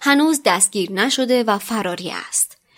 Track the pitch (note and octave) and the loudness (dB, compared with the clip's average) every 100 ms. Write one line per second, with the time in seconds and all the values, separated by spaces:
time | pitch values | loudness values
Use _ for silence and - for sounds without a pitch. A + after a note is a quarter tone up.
0 | C#4+ C#4+ D#4 D4+ G#3 F3 - G#3 F3 F#3+ | 2 4 4 2 2 2 0 -2 -4 -2
1 | B3+ C4+ B3 B3 A3 G3+ - A3+ F#3 F3 | 0 0 0 0 2 -2 -2 -4 -4 -6
2 | F3+ - - - - - _ | -8 -10 -6 -4 -4 -8 _